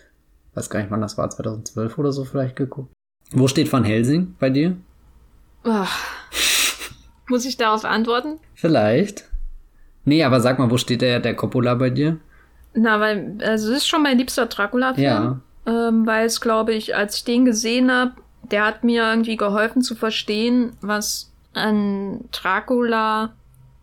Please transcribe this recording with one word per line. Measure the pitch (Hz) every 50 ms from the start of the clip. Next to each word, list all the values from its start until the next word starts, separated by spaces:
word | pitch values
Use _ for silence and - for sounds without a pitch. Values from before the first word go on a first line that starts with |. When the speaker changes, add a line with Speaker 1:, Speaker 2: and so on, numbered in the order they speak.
| _ _ _ _ _ _ _ _ _ _ -
Speaker 1:
weiß | - - -
gar | - 104
nicht, | 104 98
wann | 107 110
das | 107 104 -
war, | - - -
zweitausendzwölf | - - - 113 110 113 - - - 117 110 113 -
oder | - 143 143
so | 135 139 131
vielleicht | 127 - 139 131 127 -
geguckt. | - 139 131 - 139 131 - _ _ _ _ _ _ _ -
Wo | - 131 131
steht | 127 - 165 143 -
Van | - 127 107
Helsing | 104 110 113 117 131 151 170 180 180 -
bei | - 135 135
dir? | 131 143 156 180 180 180 - _ _ _ _ - - - - _ _ - - _ _ _ -
Speaker 2:
Ach, | 233 226 202 185 180 - - - - - - - - - - - - - - - - - - - - - - - - - _ - -
muss | 247 247 247
ich | 269 240
darauf | - 233 214 214 214 214
antworten? | - 196 214 226 233 233 247 302 302 311 - - - -
Speaker 1:
Vielleicht. | - - 165 156 120 107 107 117 143 202 196 - - - - - - - - - - - - _ - - - - - -
Nee, | 139 147 160 156
aber | - 131 127
sag | 110 127 127 131
mal, | 131 113
wo | 123
steht | 117 - - 123 117
der, | 127 123 120 120
der | 117 117 110
Coppola | - - 107 - 127 120 120 123
bei | 120 127 127
dir? | 127 135 147 156 165 160 - - - - _ _ _ - - - -
Speaker 2:
Na, | 220 226 233 214 208
weil, | 214 214 208 202 - - 190 214 -
also | 220 220 214 214 214
es | 254 285
ist | -
schon | - - 320 294
mein | 285 254
liebster | 247 262 - - 269 240
Dracula-Film, | 233 - - 202 202 - 247 262 262 254 139 139
Speaker 1:
Ja. | 139 117 107 113 123 131 131 - _ - - -
Speaker 2:
ähm, | 226 226 233 233 233 226 226 220
weil | 226 220 220 226
es, | 226 - -
glaub | - 226 220 220 220 226
ich, | 226 220 214 - -
als | - 208 208 -
ich | - -
den | 247 240 247 254
gesehen | 254 220 214 226 226 240 254 254 254
hab, | 254 247 254 247 - - - - _ _ - -
der | 208 208 214
hat | 214 220 - -
mir | 240 233 233 226 226
irgendwie | 226 226 226 233 220
geholfen | 220 208 202 202 214 214 226 - 254
zu | 254 - 233
verstehen, | - 226 220 214 - - - 208 214 226 240 247 247 240 233 - -
was | - 202 208 208 208 - - - - - - - _ _ -
an | - 185 214 214 208 202 202 196 196 196 196 - - - -
Dracula | - - - 185 190 208 220 - 254 240 240 226 226 220 220 220 220 220 220 220 - - _ - - - - - - -